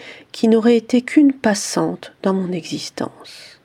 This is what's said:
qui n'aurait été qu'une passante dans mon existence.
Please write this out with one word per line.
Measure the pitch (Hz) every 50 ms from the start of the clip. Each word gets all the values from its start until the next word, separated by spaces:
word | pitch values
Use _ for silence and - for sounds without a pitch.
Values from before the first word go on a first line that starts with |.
| - - - - - _
qui | - - -
n'aurait | 220 220 226 208 240 240
été | 226 226 - - 240
qu'une | 247 - - 311 285 277 262
passante | - - 220 202 208 - - - 170 165 160 180 - - - - _
dans | - 196 190
mon | 190 185 175
existence. | 185 170 156 - - - - - - - - - - - - - - - - - - _